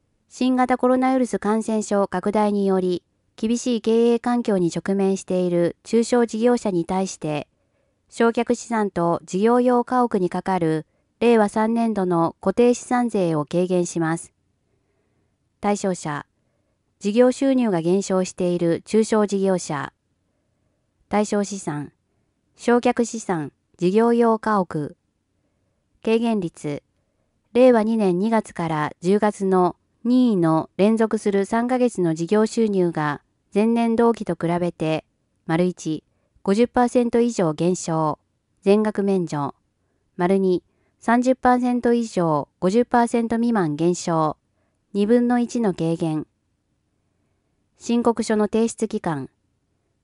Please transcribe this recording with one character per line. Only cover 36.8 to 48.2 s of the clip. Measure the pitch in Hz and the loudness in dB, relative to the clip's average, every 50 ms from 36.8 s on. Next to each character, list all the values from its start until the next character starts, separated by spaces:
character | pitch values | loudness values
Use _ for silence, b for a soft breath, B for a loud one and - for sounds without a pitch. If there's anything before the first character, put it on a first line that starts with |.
| 247 | 0
ー | 240 | 2
セ | - 254 240 | 2 0 0
ン | 233 | 2
ト | - 233 | 2 0
以 | 233 240 | 0 0
上 | 233 - 190 160 156 | 0 0 0 0 0
減 | 151 160 175 185 | 0 0 0 -2
少、 | - - - 165 160 156 151 151 - _ _ _ _ _ _ _ _ - | -2 -4 -4 -2 -2 0 -2 -2 -6 _ _ _ _ _ _ _ _ 2
全 | 196 202 214 | 2 2 4
額 | 214 214 214 - 196 | 2 0 -2 -2 -2
免 | 196 196 190 175 160 | 0 0 0 -2 -2
除。 | - 147 143 135 - _ _ _ _ _ _ _ _ _ _ _ _ - | -4 -4 -4 -6 -8 _ _ _ _ _ _ _ _ _ _ _ _ -2
丸 | 175 180 196 196 | 0 2 2 2
二、 | 190 185 180 170 - _ _ _ _ _ _ _ | 2 2 0 -2 -4 _ _ _ _ _ _ _
三 | - - 233 247 | -2 0 0 2
十 | 247 254 262 | 4 2 2
パ | - - 254 247 | 2 2 2 2
ー | 247 | 2
セ | 247 247 247 | 2 0 -2
ン | 247 | 0
ト | 226 240 240 | 0 2 2
以 | 240 233 | 0 0
上、 | 220 - 185 175 165 156 147 135 - _ - | -2 -2 -2 0 0 0 0 -2 -6 _ -2
五 | - 185 | -2 0
十 | 190 233 247 | 2 2 2
パ | - - 240 233 | 2 2 2 2
ー | 233 | 2
セ | - 233 | 0 -2
ン | 233 226 | -2 -2
ト | 233 | -2
未 | 226 233 240 233 | -2 0 0 2
満 | 214 175 156 147 | 0 0 0 0
減 | 147 165 175 180 | 0 0 0 0
少、 | - - - 170 160 156 151 147 _ _ _ _ _ _ _ _ _ _ _ - | 0 -2 -2 0 0 0 -2 -2 _ _ _ _ _ _ _ _ _ _ _ -4
二 | 202 202 | -2 2
分 | 202 233 247 240 240 | 4 4 4 4 2
の | 247 240 | 0 0
一 | 240 226 - 247 | -2 -2 -2 -2
の | 233 202 170 | -2 -2 -2
軽 | - 160 165 165 165 | -2 -2 -2 -2 -2
減。 | 170 160 156 156 - - _ _ _ _ _ _ _ _ _ _ _ _ _ _ _ _ _ _ _ _ _ _ _ _ _ _ _ _ _ _ | -2 -2 -2 -4 -6 -10 _ _ _ _ _ _ _ _ _ _ _ _ _ _ _ _ _ _ _ _ _ _ _ _ _ _ _ _ _ _
申 | - - 233 240 | -6 -2 -2 0
告 | 233 240 226 - | 2 0 0 0